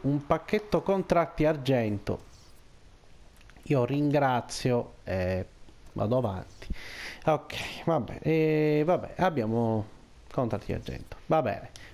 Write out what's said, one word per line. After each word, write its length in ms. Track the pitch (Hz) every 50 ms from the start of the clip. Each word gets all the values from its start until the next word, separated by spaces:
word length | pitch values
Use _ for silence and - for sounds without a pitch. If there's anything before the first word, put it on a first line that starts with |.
Un 240 | - 139 143 143 143
pacchetto 560 | - 160 160 - - - 214 208 - - 165
contratti 640 | - - 196 190 175 - 180 170 165 - - - 151
argento. 880 | 156 165 147 127 131 135 120 113 107 104 98 - - 107 - - - - - - - - - - - - - - - - - - - - - - - - - - - - - -
Io 220 | - 147 127 120
ringrazio 1080 | 120 139 147 147 147 139 147 139 131 123 117 - - - - - 131 123 120 117 - - - -
e 420 | - 92 95 90 92 95 92 95 - - - - - - - - - -
vado 240 | 104 104 104 123
avanti. 500 | 131 120 107 95 92 - - - - - - - - - - - - - - - - -
Ok, 580 | 160 151 147 - - - - - - - - -
vabbè, 360 | 170 165 147 - - - -
e 640 | - 151 160 160 156 156 156 156 151 151 151 151 151
vabbè, 280 | 170 180 - - - -
abbiamo 760 | - 175 190 160 131 110 110 113 117 117 113 113 107 104 - - - - - - - - - -
contratti 380 | 147 127 113 107 101 - - -
argento. 420 | - - - 127 - - - - - -
Va 140 | - 156 160
bene. 280 | 165 - - - - - - - - -